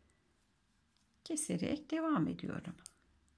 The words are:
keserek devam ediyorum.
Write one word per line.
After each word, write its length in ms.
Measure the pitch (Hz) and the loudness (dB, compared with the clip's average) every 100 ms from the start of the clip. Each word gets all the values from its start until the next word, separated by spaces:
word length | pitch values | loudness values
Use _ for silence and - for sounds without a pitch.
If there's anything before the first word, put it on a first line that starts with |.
| _ _ _ _ _ _ _ _ _ _ _ _ | _ _ _ _ _ _ _ _ _ _ _ _
keserek 680 | - 320 - 175 185 302 - | -4 -2 0 0 2 -2 -2
devam 380 | 320 320 285 - | 0 4 4 4
ediyorum. 460 | 170 - - - - - - _ _ _ | 0 -4 -4 -6 -10 -14 -20 _ _ _